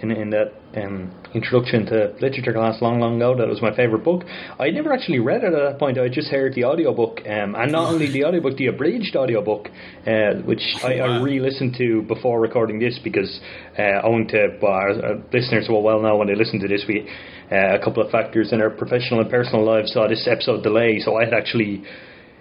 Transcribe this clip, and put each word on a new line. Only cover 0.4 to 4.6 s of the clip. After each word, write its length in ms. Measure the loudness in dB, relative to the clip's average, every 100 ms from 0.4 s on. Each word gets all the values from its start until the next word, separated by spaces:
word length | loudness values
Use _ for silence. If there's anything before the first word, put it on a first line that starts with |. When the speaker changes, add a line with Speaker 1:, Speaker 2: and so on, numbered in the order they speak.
| 0 -4 -12 -8
Speaker 1:
um, 340 | -6 -8 -10 -14 -8
introduction 540 | -6 0 2 2 0 2
to 260 | 2 0 0
literature 320 | -4 -2 -2
class 260 | 0 0 0
long, 160 | 0 0
long 160 | 0 2
ago 200 | 0 2
that 80 |
it 60 | 0
was 120 | 0
my 120 | -2 0
favourite 280 | 2 2 0
book, 180 | -2 -4 -14 -14
I 100 | -4